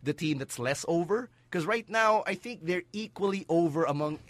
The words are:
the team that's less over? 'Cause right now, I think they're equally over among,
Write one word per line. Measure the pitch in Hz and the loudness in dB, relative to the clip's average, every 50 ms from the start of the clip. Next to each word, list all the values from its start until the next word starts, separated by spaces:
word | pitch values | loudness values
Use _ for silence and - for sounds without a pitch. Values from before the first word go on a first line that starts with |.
| - | -6
the | 139 147 | -4 -4
team | - 160 156 151 131 | -2 0 0 0 -2
that's | 131 - - - | -4 -6 -6 -4
less | 120 131 139 - - | -2 -2 -2 -2 -2
over? | - 170 170 175 160 202 240 254 - - _ _ _ | 0 0 0 2 0 0 -2 -2 -6 -12 _ _ _
'Cause | - 180 156 | -4 -2 0
right | 185 226 233 220 - | 0 0 -2 -2 -2
now, | 214 220 220 214 220 214 - | 0 4 4 6 4 4 2
I | - 190 | 0 -4
think | 190 - 240 240 160 156 | -4 -6 -10 -12 -8 -4
they're | 165 180 180 170 - - | -2 -2 -2 -4 -6 -8
equally | 208 220 - - - 196 196 196 196 170 - | -8 -8 -8 -4 -2 0 0 0 -2 -2 2
over | 165 170 170 160 143 165 165 | 4 4 4 4 2 2 0
among, | 131 143 143 151 151 156 156 - - | 2 0 0 -2 -2 -4 -6 -12 -10